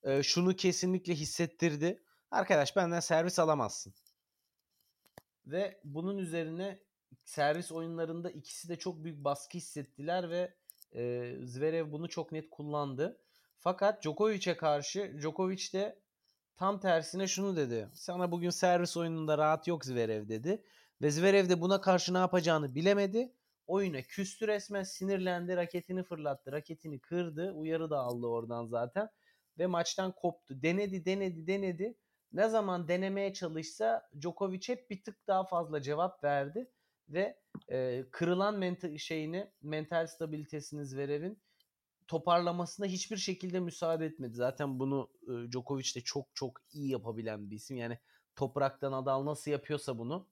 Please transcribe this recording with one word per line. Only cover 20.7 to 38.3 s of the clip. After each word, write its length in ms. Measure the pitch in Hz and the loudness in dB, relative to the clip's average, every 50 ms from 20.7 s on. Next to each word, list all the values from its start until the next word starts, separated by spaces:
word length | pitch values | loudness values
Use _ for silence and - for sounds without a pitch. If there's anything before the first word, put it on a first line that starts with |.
| _ - - _ _ _ | _ -20 -20 _ _ _
Ve 100 | - 147 | 2 2
Zverev 380 | 143 156 175 196 196 196 190 180 | 4 6 6 8 8 8 8 8
de 120 | 180 170 | 4 4
buna 200 | 165 180 196 190 | 6 4 4 4
karşı 320 | 190 196 185 180 - - 180 | 6 4 4 4 4 2 4
ne 40 | 185 | 4
yapacağını 580 | 185 180 185 185 160 165 165 156 151 139 127 | 4 6 4 4 4 6 4 4 2 0 -2
bilemedi. 580 | 143 165 190 202 202 202 190 190 226 254 247 _ _ _ _ _ _ _ - | 2 4 4 6 6 4 2 2 0 -2 -2 _ _ _ _ _ _ _ 0
Oyuna 340 | 170 196 202 185 156 135 | 0 2 2 0 -2 -4
küstü 460 | 127 - - - 196 185 - - 226 214 | -8 -8 -4 -4 -4 -4 -4 -4 0 0
resmen, 360 | 214 202 202 - 202 196 190 | 0 0 0 -2 -4 -4 -4
sinirlendi, 720 | 190 - - 190 190 196 190 190 185 180 175 175 175 185 | -4 -6 -6 -2 0 0 0 2 0 0 0 0 0 0
raketini 480 | 175 175 170 175 180 170 - 185 185 180 | 0 0 0 -2 -6 -4 -2 -4 -4 -4
fırlattı, 480 | - 175 156 151 147 139 135 _ 135 | -4 -6 -4 -2 -4 -4 -4 _ -6
raketini 480 | 131 151 151 - 165 156 _ 160 151 127 | -6 -6 -6 -6 -12 -12 _ -10 -10 -10
kırdı. 520 | - - 170 175 175 170 156 151 170 196 | -8 -4 -2 -2 -2 -2 -4 -4 -4 -4
Uyarı 380 | 185 156 156 160 160 160 165 160 | -4 -4 -4 -2 0 0 0 0
da 100 | 151 143 | 0 0
aldı 280 | 127 123 123 120 120 117 | 0 0 -2 -2 -2 -2
oradan 380 | 117 117 117 113 120 117 117 | -2 -2 -2 -4 -4 -6 -4
zaten, 440 | 113 117 117 120 123 - 190 214 220 _ _ _ _ _ _ _ _ _ - | -4 -2 -2 -2 -2 -2 -4 -4 -4 _ _ _ _ _ _ _ _ _ -2
ve 80 | 170 185 | -2 0
maçtan 440 | 180 170 170 - - - 190 185 185 | 2 0 0 0 0 -2 -2 -2 -4
koptu. 480 | - - 175 165 - _ _ 135 131 127 | -2 -2 -2 -2 -2 _ _ -10 -2 0
Denedi, 420 | 160 170 190 208 202 185 190 160 | 2 2 2 0 0 -2 -4 0
denedi, 420 | 185 190 196 196 190 175 165 160 165 | 0 0 0 0 -2 -4 -4 -2 -2
denedi. 500 | 190 202 196 190 175 160 190 226 240 _ _ _ _ _ _ _ - | -2 0 0 -2 -2 -2 -4 -6 -6 _ _ _ _ _ _ _ 0
Ne 160 | 165 208 226 | 2 2 4
zaman 380 | 220 226 208 196 180 175 170 151 | 4 4 2 2 0 -2 0 0
denemeye 460 | 175 180 190 196 190 196 196 196 190 | 0 2 2 0 0 0 -2 -2 -2
çalışsa 760 | - 185 170 160 156 160 160 - - 110 - - 226 - _ _ 143 | -4 -6 -4 -4 -4 -6 -8 -4 0 0 2 2 0 -2 _ _ -6
Djokovic 400 | 143 175 170 - 196 190 185 185 190 - | -6 -6 -4 -2 -2 -2 -2 -4 -4 -4
hep 220 | 247 247 - _ | -6 -6 -6 _
bir 140 | 208 190 _ | -12 -10 _
tık 240 | - 214 _ _ - | -14 -16 _ _ 2
daha 160 | 196 185 185 185 | 2 2 2 0
fazla 340 | 185 170 170 156 156 151 | 0 -2 -2 0 -4 -4
cevap 420 | 135 135 151 151 175 185 180 - - | -2 -2 0 0 0 -2 -2 -2 0
verdi 480 | 143 143 139 139 143 156 214 254 254 _ _ _ _ _ _ _ _ | 0 2 2 0 -2 -4 -8 -8 -8 _ _ _ _ _ _ _ _
ve, 300 | 143 170 196 214 - _ _ _ _ - _ - | -2 0 0 0 -2 _ _ _ _ -18 _ -4
e, 320 | 127 127 127 127 120 127 131 131 | -2 0 0 0 -2 -4 -6 -8
kırılan 440 | - - 170 170 | -4 -2 2 2